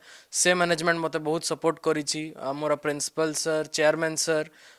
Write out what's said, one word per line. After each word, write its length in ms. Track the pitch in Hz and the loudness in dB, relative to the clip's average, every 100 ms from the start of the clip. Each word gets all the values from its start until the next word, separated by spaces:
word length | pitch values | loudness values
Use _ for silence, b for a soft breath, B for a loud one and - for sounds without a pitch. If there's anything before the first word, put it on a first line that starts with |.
| B B B | B B B
ସେ 180 | - 180 | 0 2
ମ୍ୟାନେଜମେଣ୍ଟ 460 | 180 175 170 170 165 | 4 4 2 2 0
ମୋତେ 200 | 160 160 | 0 -2
ବହୁତ 240 | 151 160 | -2 -2
ସପୋର୍ଟ 340 | 160 151 165 156 | -2 -2 -2 0
କରିଛି। 380 | - 156 147 156 156 - | 0 0 -2 -6 -8 -8
ଆଉ 120 | 131 | -6
ମୋର 200 | 143 151 147 | -4 0 0
ପ୍ରିନ୍ସିପାଲ 540 | 156 147 139 - 160 | 0 -4 -4 -2 -2
ସାର୍, 320 | 147 165 156 151 | 0 -2 -2 -2
ଚେୟାରମ୍ୟାନ 440 | - 151 156 160 156 | 2 4 4 0 -2
ସାର୍, 320 | - 160 156 B B | 0 0 -2 B B